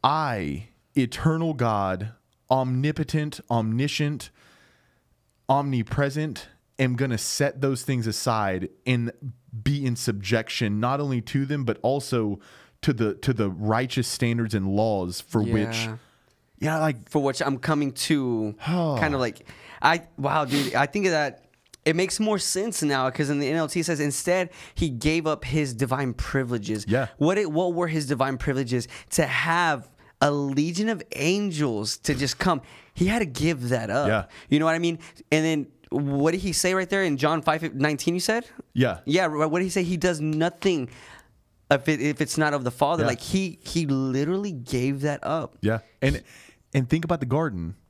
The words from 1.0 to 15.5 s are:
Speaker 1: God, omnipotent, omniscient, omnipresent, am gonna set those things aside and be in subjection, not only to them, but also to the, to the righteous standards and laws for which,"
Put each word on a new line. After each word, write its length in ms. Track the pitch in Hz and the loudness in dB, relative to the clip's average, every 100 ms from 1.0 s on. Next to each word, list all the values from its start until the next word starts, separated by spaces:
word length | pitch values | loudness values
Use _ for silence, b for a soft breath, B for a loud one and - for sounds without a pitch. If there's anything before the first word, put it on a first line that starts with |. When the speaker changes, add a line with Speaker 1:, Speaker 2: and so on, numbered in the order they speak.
| 123 - 160 160 165 | 0 0 0 2 0
Speaker 1:
God, 580 | 139 120 104 98 92 107 - _ _ _ | 0 0 2 0 -2 -6 -10 _ _ _
omnipotent, 880 | 131 127 127 147 156 156 156 151 - - | 0 2 0 0 -2 -2 -2 -2 -8 -2
omniscient, 800 | 117 110 113 143 - 147 147 - b b b b b b b b _ _ _ - | 0 2 0 0 0 -2 -2 -10 b b b b b b b b _ _ _ 0
omnipresent, 1000 | 135 143 127 107 - 139 143 156 104 - _ _ - | 0 2 -2 0 0 0 -2 -6 -8 -14 _ _ -2
am 160 | 131 123 | 0 2
gonna 220 | 135 113 | 0 0
set 440 | - - 143 135 | -2 0 0 2
those 220 | 139 127 | -2 0
things 240 | - 127 113 | -2 -2 0
aside 600 | 104 - 110 101 92 92 - - | -2 0 0 0 0 -4 -6 0
and 240 | 123 117 - 135 - _ 113 | 0 0 -6 -14 -14 _ -2
be 220 | 107 143 131 | 0 0 0
in 100 | 120 | -2
subjection, 840 | - 101 95 113 110 - 110 104 | -2 -4 0 0 0 -2 0 0
not 200 | 120 139 | 0 0
only 220 | 143 127 | 0 -2
to 240 | 107 135 135 | 0 -2 0
them, 180 | 147 | -2
but 140 | 120 107 | -2 0
also 560 | 113 139 - 123 107 98 B B B _ | 0 0 0 0 0 -4 B B B _
to 100 | - | 0
the, 220 | 120 107 98 | 2 0 0
to 180 | - | -2
the 180 | 117 101 | 0 0
righteous 560 | 90 107 110 127 - 120 | 0 0 0 0 -2 -4
standards 480 | - 120 117 113 107 | 0 0 0 0 0
and 120 | 95 | 0
laws 540 | 98 110 101 90 87 | 2 2 0 -2 -8
for 220 | - 113 | -2 0
which," 420 | 113 | 2